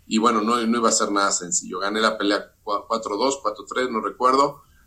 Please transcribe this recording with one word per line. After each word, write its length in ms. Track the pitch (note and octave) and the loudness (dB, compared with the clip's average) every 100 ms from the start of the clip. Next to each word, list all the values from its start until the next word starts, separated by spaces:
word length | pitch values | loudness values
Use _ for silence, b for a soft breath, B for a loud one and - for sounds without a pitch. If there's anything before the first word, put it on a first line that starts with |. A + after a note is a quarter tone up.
| - | -4
y 100 | A2 | 2
bueno, 240 | A#2 A2 | 4 4
no, 140 | G#2+ A#2+ A2+ | 2 2 2
no 120 | A#2 | 2
iba 120 | A2 | 2
a 40 | |
ser 180 | G#2+ G#2 | 2 2
nada 200 | G2+ G2 | 2 2
sencillo. 480 | F#2 F2 F2+ - F#2 | 0 -2 -4 -4 -6
Gané 220 | G2 A2 | -4 0
la 160 | A2 A2 | 0 0
pelea 380 | G2+ G2+ - _ | 0 -2 -4 _
cua-, 220 | - G2+ - | -6 -6 -2
cuatro 300 | A2+ G2+ G2+ | -4 -2 -2
dos, 220 | C3 C3+ | -2 0
cuatro 240 | G#2+ G#2 - | -4 -6 -6
tres, 180 | B2+ B2+ | -4 -2
no 100 | A2+ | -2
recuerdo, 640 | G2+ - B2 C#3+ C#3+ - b b | -4 0 2 4 2 -2 b b